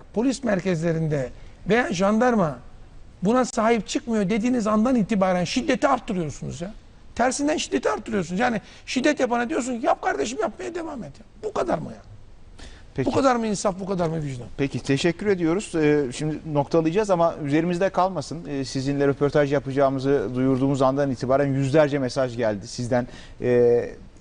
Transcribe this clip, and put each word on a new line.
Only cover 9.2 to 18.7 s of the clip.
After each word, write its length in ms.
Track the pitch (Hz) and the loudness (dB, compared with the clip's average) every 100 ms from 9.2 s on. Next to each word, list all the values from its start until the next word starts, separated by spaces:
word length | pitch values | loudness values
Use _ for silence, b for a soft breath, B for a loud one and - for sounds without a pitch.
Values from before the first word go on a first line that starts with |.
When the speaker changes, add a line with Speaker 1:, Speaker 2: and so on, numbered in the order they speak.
| 254 240 240 | 0 0 -2
Speaker 1:
diyorsun 300 | 320 247 240 | -2 -4 -2
ki, 60 | 294 | 0
"Yap 160 | - | 0
kardeşim, 380 | 403 - 240 269 | 0 -2 -4 -4
yapmaya 360 | 427 269 370 339 | -6 -6 -8 -8
devam 280 | 320 285 | -8 -10
et." 160 | 151 - | -12 -16
Ya. 60 | - - 427 | -20 -12 -8
Bu 40 | |
kadar 240 | - 349 170 | -4 -2 -4
mı 140 | 131 | -6
ya? 100 | - - - - - - - B B B - | -12 -18 -20 -20 -20 -20 -18 B B B -4
Speaker 2:
Peki. 160 | 135 | 0
Speaker 1:
Bu 20 | 247 | 2
kadar 200 | 269 240 | 4 2
mı 120 | 226 | 0
insaf, 320 | 202 214 185 | -2 -2 -4
bu 60 | 190 | -4
kadar 220 | 190 165 | -2 -2
mı 160 | 160 | -2
vicdan? 240 | 147 127 120 - | -6 -8 -10 -4
Speaker 2:
Peki, 220 | 139 127 | -4 -2
teşekkür 480 | - 139 175 170 202 | 0 2 2 0 0
ediyoruz. 480 | 190 165 175 - 165 | 0 2 0 -2 0
Ee, 300 | 151 147 135 | 4 4 0
şimdi 260 | 123 156 151 160 | -4 -4 -6 -4
noktalayacağız 560 | 147 139 165 160 180 208 | -2 2 2 2 0 2
ama 260 | 175 165 107 147 | 2 2 0 0
üzerimizde 440 | 151 170 175 190 | 0 2 0 0
kalmasın. 560 | 185 185 180 - 165 170 | 2 0 0 -6 -8 -8
Ee, 200 | 139 | -6
sizinle 420 | 135 | -4